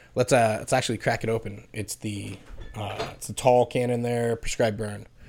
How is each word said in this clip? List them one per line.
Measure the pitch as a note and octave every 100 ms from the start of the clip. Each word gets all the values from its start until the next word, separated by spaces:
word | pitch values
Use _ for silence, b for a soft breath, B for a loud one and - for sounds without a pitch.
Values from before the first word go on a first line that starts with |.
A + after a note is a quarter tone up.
| b
Let's, | - B2
uh, | C3 A2 G#2+
let's | -
actually | C3 - A2
crack | - A#2
it | A2+
open. | A2+ G#2 G#2 -
It's | - G2+ -
the, | A2 G2+ G2+ - - - - A2
uh, | G2+ G2+ -
it's | - -
the |
tall | - C3 B2 A#2+
can | B2 B2
in | A#2+
there, | A#2+ A#2+ A#2 A2+
Prescribed | - - A#2 G#2
Burn. | G#2+ G#2 G#2 -